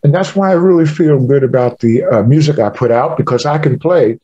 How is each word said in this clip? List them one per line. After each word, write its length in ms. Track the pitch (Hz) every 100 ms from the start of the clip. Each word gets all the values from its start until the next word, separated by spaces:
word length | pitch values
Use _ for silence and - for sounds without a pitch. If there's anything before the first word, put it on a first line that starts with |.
and 100 | 147
that's 220 | 170 190 196
why 140 | 190
I 40 |
really 320 | 180 185 175 160
feel 340 | 151 160 143 123
good 180 | 139
about 360 | 131 127 123 -
the, 240 | 117 113
uh, 200 | - 113
music 360 | 110 151 151 143
I 100 | 104
put 220 | - 123
out, 260 | 117 151 156
because 280 | - 123 147
I 120 | 156
can 200 | 151 123
play 420 | 160 175 113 117